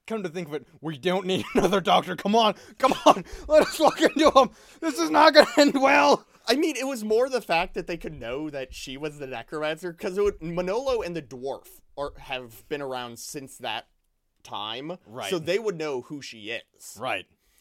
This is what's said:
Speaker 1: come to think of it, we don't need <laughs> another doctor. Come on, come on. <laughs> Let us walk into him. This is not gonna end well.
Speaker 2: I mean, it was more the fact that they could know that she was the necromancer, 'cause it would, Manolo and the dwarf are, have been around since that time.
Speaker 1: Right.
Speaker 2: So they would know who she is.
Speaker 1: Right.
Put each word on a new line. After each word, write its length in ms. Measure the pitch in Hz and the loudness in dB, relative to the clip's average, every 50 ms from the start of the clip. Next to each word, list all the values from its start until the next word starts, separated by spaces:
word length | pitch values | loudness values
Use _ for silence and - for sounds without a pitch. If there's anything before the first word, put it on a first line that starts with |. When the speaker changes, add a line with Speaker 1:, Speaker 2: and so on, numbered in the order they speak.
| _ | _
Speaker 1:
come 160 | - 220 220 190 | -8 -8 -6 -6
to 60 | 175 | -6
think 200 | 147 185 180 143 | -8 -8 -8 -8
of 60 | 147 | -8
it, 120 | 147 - - _ 139 | -10 -10 -14 _ _
we 180 | - 156 160 131 | -10 -10 -8 -4
don't 280 | 120 180 180 190 196 | -2 0 0 0 0
need 180 | 185 185 107 104 - | 0 -2 -2 -2 0
<laughs> 40 | - | 2
another 260 | - 202 180 196 196 | 2 2 2 2 0
doctor. 340 | 170 202 180 185 156 180 180 | 2 4 2 2 2 0 -6
Come 200 | - - 196 208 | -4 -2 2 4
on, 180 | 226 226 214 196 - - - - - | 4 4 2 2 -2 -8 -20 -4 0
come 160 | - 262 - - - | 0 0 0 4 6
on. 180 | - - 202 175 - - | 6 6 6 2 -10 -14
<laughs> 120 | - - - | -14 -2 4
Let 140 | 302 311 - | 4 6 6
us 160 | - - - | 4 2 2
walk 200 | 320 277 - - 320 | 2 2 4 4 2
into 280 | - - 269 311 285 | 2 4 4 4 6
him. 200 | - 262 262 - - _ - - - - | 8 6 6 4 2 _ -20 -20 -14 -6
This 180 | - 320 269 - | -4 -4 -2 -2
is 120 | 339 311 | -2 0
not 220 | 311 302 302 320 277 | 4 6 6 8 10
gonna 120 | 302 262 - - | 8 8 8 6
end 180 | - 285 285 - 277 | 4 4 4 4 2
well. 460 | 262 269 277 285 285 285 262 - - _ _ _ _ - | 4 4 4 6 6 6 4 4 0 _ _ _ _ 0
Speaker 2:
I 80 | 240 | 0
mean, 200 | 269 330 320 285 | 2 2 0 -2
it 100 | 240 262 269 | -2 -4 -4
was 160 | 277 233 208 | -6 -6 -2
more 240 | 214 220 226 247 277 | 0 2 2 2 0
the 100 | 254 240 | -2 -4
fact 340 | - - 170 165 180 190 - | -2 -2 -2 -2 -2 -2 -6
that 120 | - 165 | -8 -8
they 100 | - 175 | -8 -8
could 220 | 165 - 165 156 143 | -10 -10 -12 -12 -12
know 320 | 120 113 123 143 156 156 | -10 -8 -8 -8 -8 -8
that 240 | 143 139 131 127 - | -8 -10 -12 -12 -14
she 220 | - - - 131 | -14 -14 -12 -12
was 220 | 135 151 156 147 147 | -10 -10 -10 -10 -10
the 100 | 143 131 | -12 -10
necromancer, 640 | 127 113 117 - 160 151 151 151 160 160 180 180 165 | -10 -12 -12 -10 -8 -6 -4 -4 -4 -6 -8 -12 -10
'cause 260 | - - 202 180 196 | -8 -8 -6 -2 0
it 40 | 202 | 0
would, 180 | 208 202 - 160 | 0 -2 -4 -6
Manolo 580 | 165 170 170 180 180 196 233 277 269 254 226 | -6 -6 -4 -4 -2 -4 -2 -2 -2 -2 -2
and 140 | - 175 175 | -4 -6 -8
the 60 | 165 143 | -10 -10
dwarf 460 | 113 135 123 123 139 123 92 - - - - _ _ _ | -12 -12 -10 -8 -8 -8 -10 -12 -18 -20 -20 _ _ _
are, 160 | - 139 143 - - | -10 -10 -10 -10 -14
have 500 | - - 139 127 127 117 113 - - - | -14 -10 -10 -10 -10 -12 -18 -20 -12 -8
been 140 | 156 143 143 | -8 -8 -6
around 360 | 135 131 127 123 120 117 117 | -6 -8 -8 -8 -10 -12 -14
since 360 | - - - 151 135 131 - - | -14 -14 -14 -14 -14 -16 -16 -12
that 280 | 117 120 107 113 - _ _ _ _ _ _ _ _ _ _ _ - | -8 -8 -8 -8 -10 _ _ _ _ _ _ _ _ _ _ _ -16
time. 560 | - 120 101 104 107 113 123 139 156 180 180 _ | -12 -10 -10 -8 -8 -8 -8 -10 -10 -12 -14 _
Speaker 1:
Right. 240 | - 107 127 117 196 | -16 -12 -10 -6 -4
Speaker 2:
So 80 | 190 170 | -4 -4
they 220 | 156 151 180 214 | -2 -2 -2 -2
would 180 | 233 214 185 160 | -2 -4 -6 -4
know 220 | 156 151 143 127 120 | -6 -6 -6 -6 -8
who 180 | - 156 143 | -10 -14 -14
she 300 | 123 - - 113 104 107 | -14 -16 -16 -14 -10 -10
is. 460 | 117 104 - _ _ _ - - - - | -10 -10 -10 _ _ _ -20 -20 -14 -10
Speaker 1:
Right. 280 | 117 131 110 95 - _ _ _ _ _ _ _ | -6 -6 -6 -6 -8 _ _ _ _ _ _ _